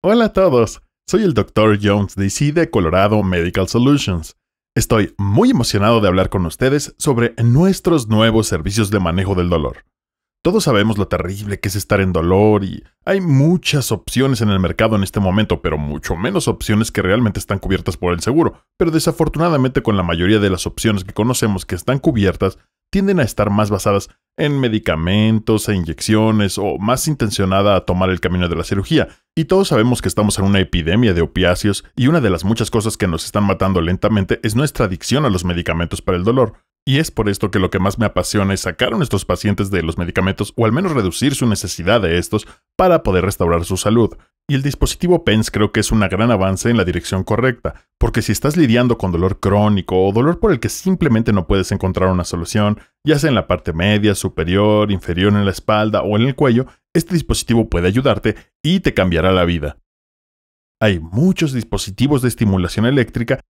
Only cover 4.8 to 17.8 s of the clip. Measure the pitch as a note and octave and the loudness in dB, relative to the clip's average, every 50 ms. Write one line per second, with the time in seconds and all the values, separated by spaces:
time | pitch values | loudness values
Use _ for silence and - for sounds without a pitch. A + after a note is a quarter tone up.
4.8 | G2+ - A#2+ A2 G2+ E2+ - - G2 G2 G2+ C#3 A3 B3+ C4+ D3+ A2+ - - G#2 | 0 2 2 0 0 0 -4 -4 -2 0 2 4 4 4 4 2 0 0 0 0
5.8 | G2+ A2 A#2 A2+ G#2 F#2+ F2+ F#2 F#2+ - - G2 F2+ E2 - - C3 C3 C#3 D3 | 2 2 2 4 2 2 2 2 0 0 0 -2 -4 -4 -4 -2 0 0 0 0
6.8 | C#3 - - _ - D3+ C3 A#2 A#2 A#2 - - A#2 A#2 A#2+ C#3+ F3 G3 F#3 - | -4 -6 -12 _ -2 -2 0 0 0 -2 0 0 2 2 4 4 4 2 0 0
7.8 | - - E3+ D3+ A#2 G#2 A2 G#2+ A2 A2+ A2 A2+ G#2+ - G2+ D#2+ D#2 F#2+ G2+ A2+ | 0 0 0 0 0 0 2 4 4 4 4 2 0 0 -2 -4 -4 -2 -2 0
8.8 | G#2+ F#2+ G#2+ G#2 F#2 E2 E2+ F#2 F#2 F#2+ G2 F2+ F2 F2 F2 D#2+ D2 B1+ - - | 0 0 0 0 0 0 0 -2 -2 0 0 0 0 0 0 0 -2 -4 -6 -10
9.8 | _ _ _ _ _ _ _ _ _ _ _ _ _ E3 F#3+ A3 - D#3+ A#2+ G2+ | _ _ _ _ _ _ _ _ _ _ _ _ _ 0 0 2 2 2 2 2
10.8 | G#2 A2 G#2+ G2+ F#2+ - - E2 E2 F2+ G2 G2+ G#2 G#2 G2+ - - G#2 F#2 G2+ | 2 2 0 -2 -2 -2 -2 -4 -4 -6 -8 -10 -8 -8 -8 -6 -6 -4 -4 -4
11.8 | - _ G#2+ G2 F#2+ F#2 F2+ - E2+ F2 F#2 G2 G#2+ A2 G#2+ G2+ G2 F2+ - - | -2 _ 0 0 2 0 0 0 2 2 4 4 4 4 4 2 0 -4 -8 -12
12.8 | - _ _ _ _ - G3 G3 F#3 E3+ C#3 C3+ C#3 D#3+ F3+ F3+ - - - D3 | -16 _ _ _ _ -2 -2 0 2 2 2 4 4 4 2 0 0 -2 -2 -2
13.8 | A#2+ - A2+ F#2+ _ - - B2 C3+ C3+ C3+ A2 A#2 G#2 G#2 - F#2 D#2+ E2+ - | -2 -2 -4 -4 _ -6 -2 0 0 0 0 0 0 0 2 2 0 -2 0 0
14.8 | A2 A2 A2 G2+ G2 - - G#2+ G2 F#2 F2+ G#2+ A2 - F2+ D#2 - E2+ D#2 D2+ | 0 2 2 0 -2 -2 -2 -2 0 2 2 0 0 0 -2 -2 -2 -4 -4 -4
15.8 | D2+ D2 D2 D2 - - F#2 E2 G2 C#3+ G3+ E3 - - G2 - - - G#2+ G#2 | -4 -6 -8 -8 -6 -6 -6 -4 -4 -4 -4 -2 -2 -2 -4 -4 -2 0 0 0
16.8 | A2 - - - F#2 F#2 G2 A#2 B2 G#2+ F#2 G2+ - - G2+ F#2+ - F#2 F#2+ F2 | 0 0 -2 -4 0 0 0 2 0 0 -2 -4 -6 -4 -6 -6 -2 -2 -2 -2